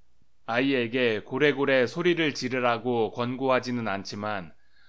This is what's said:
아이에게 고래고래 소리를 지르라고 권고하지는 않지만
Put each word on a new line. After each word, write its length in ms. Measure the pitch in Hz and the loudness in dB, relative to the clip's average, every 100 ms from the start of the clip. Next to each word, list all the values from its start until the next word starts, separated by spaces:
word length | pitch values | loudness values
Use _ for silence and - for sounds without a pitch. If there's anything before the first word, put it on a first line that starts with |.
| - - - - - | -20 -20 -20 -14 -4
아이에게 760 | 117 139 135 117 127 123 104 | 0 2 0 0 0 0 0
고래고래 640 | - 127 147 131 139 135 120 | -4 2 2 2 2 4 2
소리를 460 | 165 175 165 160 | 0 0 2 0
지르라고 800 | 123 123 127 123 117 120 120 104 | -2 -4 0 0 0 0 2 0
권고하지는 760 | 110 120 127 131 127 120 123 110 | 0 -4 -2 2 2 0 -4 -2
않지만 680 | 98 92 101 104 101 82 - - - | -4 -6 -8 -6 -6 -8 -16 -20 -20